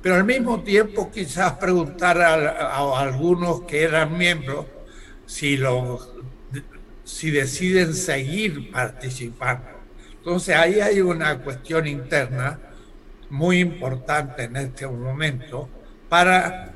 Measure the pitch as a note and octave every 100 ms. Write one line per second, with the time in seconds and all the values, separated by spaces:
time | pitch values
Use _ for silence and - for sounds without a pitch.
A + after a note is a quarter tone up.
0 | F#3 F3+ G3+ C4 A#3+ A3 F3 G3+ G#3+ -
1 | G3 A3 E3+ F3 F#3 - F#3 F3+ D3+ -
2 | F3+ F3 E3+ D#3+ D3 - C#3+ C#3 C#3+ C3
3 | C#3 C3 E3 F3 F3 D#3+ - D3 D#3+ D#3
4 | D3+ E3+ F3 E3 C3+ D3 D#3+ - - -
5 | - - - - D3 C#3 C3+ B2 B2 A#2+
6 | - - C3 - - C3+ - - - -
7 | - - D#3+ C#3+ C3 - F#3 F#3 E3+ D#3
8 | - C#3 C3+ F3+ G#3+ D3 - B2+ A#2 -
9 | C3 B2+ A#2+ A2+ B2+ B2+ - - - -
10 | - - E3+ F3+ F#3 D#3+ E3+ G#3 G#3 G3+
11 | F3+ E3 D#3 C3+ C#3 C3 - D#3+ D#3 C#3+
12 | B2+ D3+ B2 B2+ C3 D#3 - - - -
13 | - - - C#3 E3+ F3+ F3+ D#3 C#3 B2+
14 | B2+ D3+ C#3 B2+ A#2 C3 C3+ - C3+ A#2+
15 | B2+ C3+ D#3 B2+ - B2 B2+ - - -
16 | - E3+ F3+ F#3 F3 - -